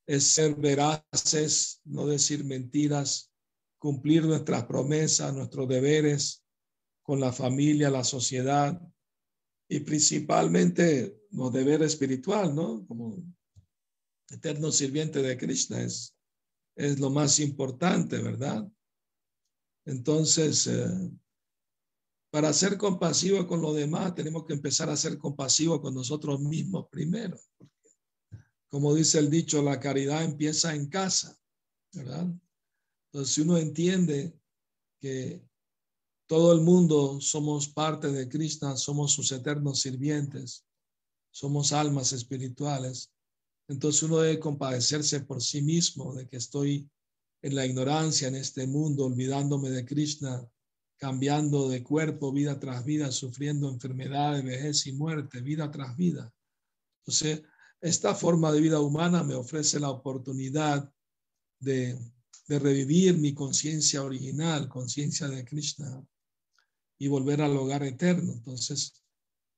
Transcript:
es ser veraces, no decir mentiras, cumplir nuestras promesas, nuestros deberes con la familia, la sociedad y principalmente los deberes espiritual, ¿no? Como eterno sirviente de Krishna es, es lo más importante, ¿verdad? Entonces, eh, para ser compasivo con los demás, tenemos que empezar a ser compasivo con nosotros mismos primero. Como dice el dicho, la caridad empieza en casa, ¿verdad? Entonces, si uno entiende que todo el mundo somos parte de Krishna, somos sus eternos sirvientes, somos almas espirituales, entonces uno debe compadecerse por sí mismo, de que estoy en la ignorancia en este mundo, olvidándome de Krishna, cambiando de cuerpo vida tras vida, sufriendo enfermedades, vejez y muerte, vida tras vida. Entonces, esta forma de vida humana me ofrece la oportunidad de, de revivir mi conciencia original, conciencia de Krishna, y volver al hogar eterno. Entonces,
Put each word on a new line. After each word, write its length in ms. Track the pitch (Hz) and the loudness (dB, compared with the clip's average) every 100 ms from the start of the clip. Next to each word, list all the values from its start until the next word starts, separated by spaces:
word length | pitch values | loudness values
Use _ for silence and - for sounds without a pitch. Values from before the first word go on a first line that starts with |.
| - | -2
es 160 | 143 139 | 2 4
ser 280 | - 156 147 | 4 2 2
veraces, 1300 | 147 139 147 156 - - - 156 151 - - - | 2 4 2 0 -4 -2 0 2 2 0 -2 -6
no 220 | 151 143 143 | -10 -4 -2
decir 400 | 147 139 151 143 | 0 0 0 -4
mentiras, 880 | 131 123 147 147 147 135 - - _ _ _ _ _ | -8 -4 -2 0 0 -2 -6 -8 _ _ _ _ _
cumplir 440 | 147 131 147 160 | -4 -2 4 4
nuestras 420 | 160 156 151 135 117 | 6 2 0 -2 0
promesas, 680 | 131 135 151 156 - 143 | -2 0 2 2 2 0
nuestros 340 | 135 123 139 127 | -4 -6 -4 0
deberes 800 | 131 139 156 151 143 - - _ _ _ _ _ _ | 2 4 4 4 2 -2 -8 _ _ _ _ _ _
con 160 | - 139 | -4 -2
la 140 | 131 | 0
familia, 560 | 123 127 135 147 151 143 | -2 -2 2 4 4 2
la 140 | 135 | 2
sociedad 760 | 120 135 117 127 131 143 143 180 - _ _ _ _ _ _ _ _ | -2 -2 -4 -2 2 2 2 -2 -12 _ _ _ _ _ _ _ _
y 120 | 147 | -6
principalmente 1400 | 147 151 - 147 147 160 165 175 180 175 170 139 101 - _ | -2 2 2 2 2 2 4 4 4 6 4 4 0 -8 _
los 200 | - 127 | -4 -2
deberes 420 | 123 135 151 156 | 2 4 4 2
espiritual, 640 | 151 135 131 180 214 180 143 | 0 -2 -2 0 0 2 0
¿no? 300 | 208 226 185 | -2 -6 -10
Como 300 | - - 135 - 175 _ - _ _ _ _ _ _ _ | -10 -8 -10 -14 -20 _ -20 _ _ _ _ _ _ _
eterno 420 | 117 160 147 151 | -10 -8 -4 0
sirviente 500 | - 139 143 156 143 | 0 0 -2 -2 -2
de 160 | 131 127 | -2 -2
Krishna 440 | - 127 - 120 | -2 -2 -2 -4
es, 340 | 120 117 - _ _ _ _ _ _ - | -6 -8 -12 _ _ _ _ _ _ -4
es 220 | 143 143 | -2 0
lo 100 | 139 | 0
más 300 | 139 143 - | 2 4 4
importante, 800 | 147 123 131 127 175 190 160 120 | 0 -2 -6 0 2 2 0 -2
¿verdad? 460 | 113 113 135 - 196 _ _ _ _ _ _ _ _ _ _ _ - | -4 -4 -4 -4 -6 _ _ _ _ _ _ _ _ _ _ _ -10
Entonces, 840 | 131 117 151 156 - 156 - - | -4 0 2 4 4 4 2 0
eh, 200 | - - - - - _ _ _ _ _ _ _ _ _ _ _ | 0 -2 -4 -6 -10 _ _ _ _ _ _ _ _ _ _ _
para 220 | 151 151 | 0 2
ser 240 | 147 190 196 | 4 2 2
compasivo 680 | 202 180 170 143 185 196 180 | 0 0 0 2 2 2 2
con 160 | 170 | 0
los 140 | 160 151 | 0 0
demás, 400 | 147 185 185 175 | 0 0 -2 -4
tenemos 300 | 160 160 151 | -4 -6 -6
que 80 | |
empezar 360 | 143 143 - 156 | -4 -2 -2 -2
a 60 | 147 | -2
ser 220 | 156 - | -4 -4
compasivo 640 | 147 143 135 - 160 156 | -8 -6 0 2 2 0
con 120 | 143 | -2
nosotros 460 | 131 123 151 151 139 | -6 -6 -6 -4 -2
mismos 480 | 147 160 190 190 - | -2 -2 -4 -6 -8
primero. 480 | - 156 220 208 - _ _ - _ _ _ _ _ _ - _ _ _ | -6 -4 -4 -6 -10 _ _ -20 _ _ _ _ _ _ -20 _ _ _
Como 240 | 143 147 | -2 2
dice 260 | 156 156 160 | 4 6 4
el 100 | 147 | 4
dicho, 340 | 165 160 151 | 4 2 2
la 160 | 143 135 | 2 0
caridad 460 | 143 139 139 151 160 | 0 0 0 0 -2
empieza 500 | 143 151 151 170 151 | -2 -2 0 0 -2
en 140 | 143 | -4
casa, 480 | 190 190 - - - _ _ _ _ _ | -2 0 -2 -4 -14 _ _ _ _ _
¿verdad? 340 | 175 131 147 180 175 _ _ _ _ _ _ _ | -14 -10 -6 -6 -6 _ _ _ _ _ _ _
Entonces, 280 | 139 135 | -8 -4
si 80 | - | 0
uno 160 | 160 170 | 2 2
entiende 800 | 156 151 175 190 170 143 165 - _ _ _ _ _ _ | 2 0 2 2 2 0 -4 -10 _ _ _ _ _ _
que 420 | 139 131 127 180 - _ _ _ _ _ _ _ _ | -8 -6 -6 -10 -18 _ _ _ _ _ _ _ _
todo 240 | 160 170 | 6 8
el 80 | 170 | 8
mundo 640 | 160 180 170 151 139 139 | 8 8 8 6 4 0
somos 480 | 143 151 147 147 143 | -2 -2 0 0 -2
parte 420 | - 156 151 143 | -2 -2 0 -4
de 160 | 139 127 | -4 -4
Krishna, 480 | 147 156 - 143 127 | -2 -4 -2 -4 -4
somos 380 | - 143 143 | -2 -2 0
sus 180 | - 123 | 0 0
eternos 480 | 131 127 147 143 127 | -4 -4 -2 -2 -2
sirvientes, 880 | 135 127 143 151 143 143 123 - _ _ _ _ _ _ _ | -4 -4 -2 -2 -4 -8 -12 -16 _ _ _ _ _ _ _
somos 400 | - 139 143 143 | -10 -2 0 2
almas 400 | 143 151 139 127 | 2 2 0 0
espirituales, 1000 | 131 117 135 131 120 147 139 131 127 - _ _ _ _ _ - | -4 -6 -8 -8 -6 -4 -4 -6 -10 -14 _ _ _ _ _ -10
entonces 360 | 139 151 147 | -2 2 2
uno 160 | 160 160 | 2 4
debe 200 | 160 160 | 4 2
compadecerse 800 | 156 143 135 127 120 151 147 143 | -2 -4 -2 0 0 0 0 -2
por 200 | 123 123 | -4 -6
sí 200 | 120 147 | -4 -2
mismo, 540 | 143 170 170 - 131 131 | 2 2 0 -2 -10 -10
de 120 | 123 | -12
que 100 | 127 | -12
estoy 520 | - 143 143 143 143 _ _ _ _ _ | -6 -2 0 -2 -6 _ _ _ _ _
en 140 | - 139 | -6 -2
la 100 | 131 | -2
ignorancia 640 | 131 131 156 160 143 135 | -2 0 2 2 0 -2
en 80 | 131 | -4
este 300 | 139 - 131 | -8 -6 -4
mundo, 400 | 143 156 139 131 | -2 0 0 0
olvidándome 640 | 123 127 139 143 143 135 | 0 -2 0 0 -2 -2
de 160 | 131 120 | -6 -4
Krishna, 640 | 143 147 147 139 123 120 _ _ _ _ _ | -2 -2 -4 -6 -8 -10 _ _ _ _ _
cambiando 720 | 135 131 135 147 151 143 135 | -6 -2 0 2 2 0 0
de 140 | 127 | -2
cuerpo 480 | 120 147 156 151 139 | -2 0 0 -2 -4
vida 280 | 139 143 135 | -2 -2 0
tras 240 | 135 123 | 0 0
vida, 280 | 120 151 139 | 0 0 0
sufriendo 580 | 120 131 120 143 147 143 | -2 -6 -4 -2 0 -2
enfermedades, 720 | 127 131 131 131 139 147 143 | -2 -6 -6 -4 0 2 2
vejez 440 | 131 127 151 147 143 | -2 -4 0 0 -2
y 60 | |
muerte, 480 | 135 160 156 - 127 | -4 -2 -2 -6 -8
vida 280 | 127 156 147 | -6 -4 -4
tras 260 | 143 127 123 | -6 -10 -2
vida. 380 | 175 - - _ _ _ _ _ _ _ | 0 -2 -10 _ _ _ _ _ _ _
Entonces, 420 | - 127 151 156 - _ _ _ | -4 -2 0 -4 -8 _ _ _
esta 360 | 170 - - 139 | -4 0 0 2
forma 360 | 170 170 160 | 2 4 4
de 100 | 151 | 4
vida 180 | 160 156 | 4 4
humana 440 | 147 151 175 175 | 2 2 2 2
me 120 | 143 131 | 2 -4
ofrece 440 | 123 156 143 147 | -4 -2 0 0
la 120 | 143 | -2
oportunidad 1000 | 127 139 131 127 131 131 143 151 143 139 _ _ _ _ _ _ _ | -4 -6 -8 -8 -6 -4 0 2 0 -2 _ _ _ _ _ _ _
de, 400 | 131 131 123 123 120 _ _ - - | -2 -2 -2 -6 -12 _ _ -20 -4
de 120 | 143 | 0
revivir 580 | 139 139 135 170 185 165 | 2 2 4 6 6 6
mi 160 | 147 | 2
conciencia 720 | 143 139 - 151 156 143 147 | 0 -2 -2 -2 0 0 0
original, 640 | 139 131 131 135 165 156 123 | -4 -6 -6 -4 -2 -2 -4
conciencia 600 | 127 123 - 147 151 143 | -8 -8 -4 -4 -4 -6
de 180 | 131 123 | -8 -8
Krishna, 580 | 147 139 - 139 131 - _ _ _ _ _ _ _ _ _ | -6 -6 -8 -12 -12 -18 _ _ _ _ _ _ _ _ _
y 100 | 139 | -2
volver 340 | 139 135 147 | 0 0 2
al 140 | 147 139 | 2 0
hogar 280 | 131 139 | -2 -2
eterno. 500 | 139 123 180 170 127 | -4 0 2 2 0
Entonces, 720 | 120 135 127 - 139 - _ _ _ _ _ _ | -6 -10 -8 -6 -6 -6 _ _ _ _ _ _